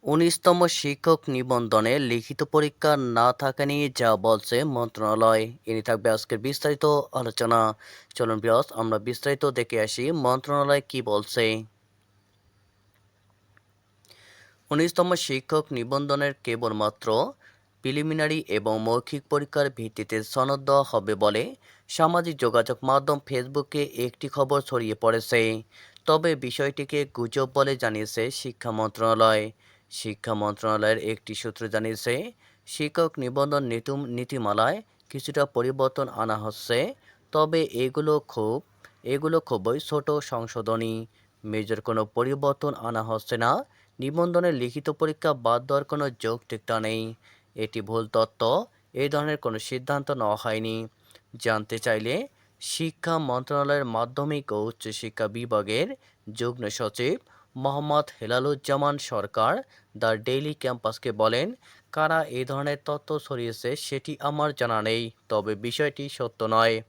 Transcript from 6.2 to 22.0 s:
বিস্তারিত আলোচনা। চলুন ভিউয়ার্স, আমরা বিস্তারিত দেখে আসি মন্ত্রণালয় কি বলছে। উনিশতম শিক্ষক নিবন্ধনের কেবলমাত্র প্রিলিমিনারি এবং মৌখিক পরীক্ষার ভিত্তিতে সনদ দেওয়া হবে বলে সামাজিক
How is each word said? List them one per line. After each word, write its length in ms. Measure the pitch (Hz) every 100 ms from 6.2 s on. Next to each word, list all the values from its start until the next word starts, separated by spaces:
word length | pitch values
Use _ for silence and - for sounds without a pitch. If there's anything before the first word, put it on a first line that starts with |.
| - 113
বিস্তারিত 460 | 123 139 147 143 156 147 139
আলোচনা। 640 | 131 120 - 117 117 110 107 - - -
চলুন 260 | - 120 110
ভিউয়ার্স, 320 | 113 117 131
আমরা 260 | - 113 107
বিস্তারিত 480 | 107 120 139 139 143
দেখে 340 | 127 120 117
আসি 320 | 107 - 131
মন্ত্রণালয় 680 | 165 127 131 139 143 139 143 -
কি 140 | 131
বলছে। 640 | 117 104 104 - 113 110 110 _ _ _ _ _ _ _ _ _ _ _ _ _ _ _ _ _ _ _ _ _ _ _ _ - - - - _ _
উনিশতম 440 | 151 170 - 175
শিক্ষক 520 | 175 - 135 - 156 151
নিবন্ধনের 640 | 127 117 139 143 139 143 135
কেবলমাত্র 880 | - 117 120 107 107 - - 110 185 277 - _ _ _
প্রিলিমিনারি 600 | 131 143 156 156 151 156 -
এবং 320 | 104 107 110
মৌখিক 420 | 110 117 - 147 -
পরীক্ষার 400 | 147 143 151 139 123
ভিত্তিতে 460 | 113 - 107 110
সনদ 380 | 110 - 131 139
দেওয়া 240 | 139 139 135
হবে 280 | 113 98
বলে 420 | 104 104 104 160 269 _ _ _
সামাজিক 480 | -